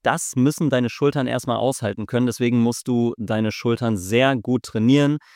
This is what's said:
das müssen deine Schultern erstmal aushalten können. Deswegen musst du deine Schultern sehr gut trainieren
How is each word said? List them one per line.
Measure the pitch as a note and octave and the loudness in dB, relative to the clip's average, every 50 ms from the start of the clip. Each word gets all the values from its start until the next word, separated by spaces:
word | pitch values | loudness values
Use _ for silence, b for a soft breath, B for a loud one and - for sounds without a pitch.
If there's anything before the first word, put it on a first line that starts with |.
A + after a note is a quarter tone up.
das | - B2 B2+ E3 - - - | 0 0 0 0 -2 -4 -2
müssen | C3 B2 C#3+ D3+ - F3 C#3+ | 0 2 2 2 0 0 0
deine | B2+ B2+ B2 A#2+ | 2 0 0 -2
Schultern | - - D3 C#3+ C#3 D3 C3 B2 | -2 -2 0 0 0 0 -2 -2
erstmal | A#2+ B2+ - - A#2+ A2 | -2 -4 -4 -4 -2 -2
aushalten | A2 B2+ C3+ - A#2 G#2 G2+ G#2+ G#2+ - | 0 -2 -2 -2 -4 -4 -4 -6 -6 -4
können. | - A#2+ B2 | -2 0 0
Deswegen | B2 A2+ - B2+ A#2+ A#2+ A#2+ | 0 0 0 0 2 2 2
musst | A#2 A#2+ A#2+ - - - | 2 2 0 -2 -4 -2
du | B2 A#2+ A#2 A#2 - - | 0 0 0 0 -2 -4
deine | A2+ F#2 A2 A2 A2 A2 | -4 -4 -2 -2 -2 -2
Schultern | G#2+ - - A#2+ A#2 A2+ A#2+ A#2 A2 G2 | -4 -4 -2 -2 -2 0 0 -2 -2 -2
sehr | F2+ F#2 G#2+ A#2+ C3 C3+ C3+ | -2 0 2 2 4 2 2
gut | B2 - - B2 A#2+ - | 0 0 0 -2 -2 -2
trainieren | - - A2 A2 A#2+ C3+ D3 C#3+ C#3+ D3 D3+ b b b | -4 -2 0 4 4 6 6 4 2 0 -2 b b b